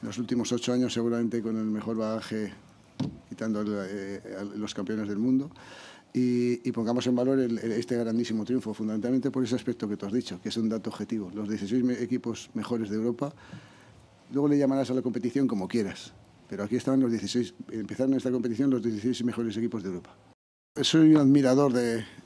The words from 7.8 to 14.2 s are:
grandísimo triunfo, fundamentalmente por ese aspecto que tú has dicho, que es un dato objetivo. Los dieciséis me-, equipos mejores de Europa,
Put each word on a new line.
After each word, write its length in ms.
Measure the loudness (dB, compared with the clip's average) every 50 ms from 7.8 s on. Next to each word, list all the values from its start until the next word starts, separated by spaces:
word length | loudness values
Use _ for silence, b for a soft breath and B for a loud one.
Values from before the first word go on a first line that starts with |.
| -2 -2 -2 -2
grandísimo 480 | 0 0 0 0 0 0 0 -2 0
triunfo, 260 | 0 -2 -2 -2 -4 -6
fundamentalmente 560 | -4 -4 -4 -2 -2 0 0 0 0 0 0
por 120 | 0 0 0
ese 120 | 0 0
aspecto 340 | -2 -2 -2 -4 -4 -4 -4
que 80 | -4 -4
tú 80 | -4
has 80 | -2 -2
dicho, 260 | -2 -2 -4 -6 -8 -8
que 60 | -6
es 80 | -2 0
un 120 | 0 0
dato 220 | 0 -2 -4 -6
objetivo. 400 | -8 -6 -6 -4 -4 -4 -4 -6 -6
Los 160 | -6 -6 -4
dieciséis 340 | -4 -4 -2 -2 0 0 2
me-, 200 | 0 0 -2 -2
equipos 480 | -2 -2 -2 -2 -4 -6 -8 -8 -10 -8
mejores 380 | -8 -6 -4 -4 -4 -2 -2
de 60 | -2 -2
Europa, 360 | -2 -2 -2 -2 -6 -8 -8 B B B B B B B B B B B B B B -20 -20 -20